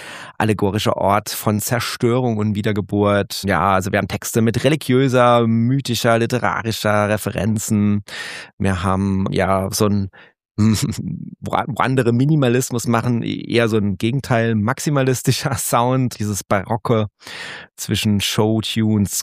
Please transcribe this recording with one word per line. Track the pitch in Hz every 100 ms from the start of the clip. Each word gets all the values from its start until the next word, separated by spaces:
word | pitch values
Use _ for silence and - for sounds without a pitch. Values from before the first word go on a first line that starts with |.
| - - - -
allegorischer | 107 104 98 104 110 -
Ort | 95 101 101
von | - 113 104
Zerstörung | - 120 - - 123 123 127 107
und | 107
Wiedergeburt. | 104 107 104 95 101 101 101 98 - 98
Ja, | 87 95
also | 95 95
wir | 98
haben | 98
Texte | 101 - 117
mit | 113 104
religiöser, | 131 156 - 127 135 123 123 120 117
mythischer, | 113 117 135 131 113 120 117
literarischer | 117 123 104 92 113 107 107 104 104
Referenzen. | 107 101 - 101 107 - 107 104 101 - - - - - _
Wir | 98 92
haben, | 95 95 98 95 95
ja, | 95 92 95 95
so | - 107
ein, | 101 98 - -
<laughs> | _ _ -
wo, | 107 104 - - - - - - - - 123
wo | 110
andere | 110 131 117
Minimalismus | 117 139 156 127 123 - 120 -
machen, | 117 123 117
eher | 107 101 - 117 117
so | 110
ein | 101 92
Gegenteil, | 113 135 - 117 113
maximalistischer | 110 101 - - 143 131 127 - 123 135
<laughs> | 131
Sound, | - 123 123 131 123 -
dieses | 104 98
Barocke | - 104 92 113 - 113 107 - - - - - - -
zwischen | - 107 110 101
Showtunes, | - - 107 110 - 113 110 107 98 -